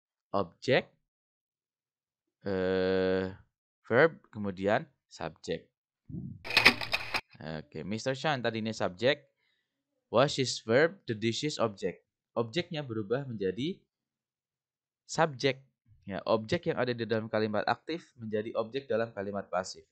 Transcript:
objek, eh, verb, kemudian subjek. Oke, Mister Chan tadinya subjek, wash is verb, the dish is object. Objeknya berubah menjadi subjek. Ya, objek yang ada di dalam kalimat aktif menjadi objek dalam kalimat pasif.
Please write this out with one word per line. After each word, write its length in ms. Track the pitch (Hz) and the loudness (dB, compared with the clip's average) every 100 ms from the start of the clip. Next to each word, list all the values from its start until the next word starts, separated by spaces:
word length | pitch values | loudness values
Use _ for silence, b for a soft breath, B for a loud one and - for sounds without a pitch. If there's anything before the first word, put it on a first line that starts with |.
| _ _ _ | _ _ _
objek, 560 | 98 90 - - 139 - _ _ _ _ _ _ _ _ _ _ _ _ _ _ _ 101 | -2 -2 -4 2 2 2 _ _ _ _ _ _ _ _ _ _ _ _ _ _ _ -4
eh, 800 | 95 92 95 92 95 92 95 95 98 _ _ _ _ | -2 2 2 2 2 2 2 0 -6 _ _ _ _
verb, 320 | - 117 165 - _ | 0 4 4 2 _
kemudian 560 | 107 104 92 98 117 160 _ | -8 -6 -2 2 2 0 _
subjek. 640 | _ - 82 - - 82 - _ _ _ - - - - - - - - - - - - - - | _ -10 -10 -8 -6 -6 -8 _ _ _ -14 -10 -10 -10 -2 4 6 4 0 -4 -4 -6 -8 -12
Oke, 440 | 76 78 - 80 | -8 -8 -8 -10
Mister 320 | 82 110 131 131 | -6 -4 -4 -2
Chan 240 | 160 135 | 0 0
tadinya 320 | 117 110 110 | 0 -2 -2
subjek, 560 | 107 101 90 120 147 - _ _ _ _ _ _ _ _ | -2 -2 2 2 2 -2 _ _ _ _ _ _ _ _
wash 320 | 107 143 - | 4 4 4
is 240 | 123 - | -2 -2
verb, 320 | 107 120 170 196 | 4 6 6 2
the 80 | - | -6
dish 320 | 107 113 113 | -2 -2 -2
is 160 | 151 - | -2 0
object. 400 | 110 98 95 78 _ _ _ | -2 0 -6 -6 _ _ _
Objeknya 480 | - 120 131 175 151 | -4 -2 -4 -4 -6
berubah 480 | 139 110 101 127 135 | -6 -6 -2 -4 -4
menjadi 480 | 110 95 90 147 196 _ _ _ _ _ _ _ _ _ _ _ _ | -4 -2 -2 -4 -6 _ _ _ _ _ _ _ _ _ _ _ _
subjek. 560 | - - 165 127 139 131 - _ _ - - | -6 0 0 2 0 0 -8 _ _ -18 -8
Ya, 160 | 95 - | -4 2
objek 460 | 110 110 - - | 2 2 -2 0
yang 80 | 110 | -2
ada 100 | 123 | 0
di 140 | 120 110 | -2 -2
dalam 240 | 113 110 | -2 0
kalimat 320 | 107 107 104 - | 0 0 0 0
aktif 420 | 120 - 170 - - | -2 -4 -8 -10 -14
menjadi 340 | 110 107 110 - | -4 -4 -2 -4
objek 340 | 113 131 135 | -4 -4 -2
dalam 240 | 110 117 | -2 -2
kalimat 320 | 101 98 101 - | -4 -6 -6 -4
pasif. 380 | 90 95 - - | -4 -4 -8 -18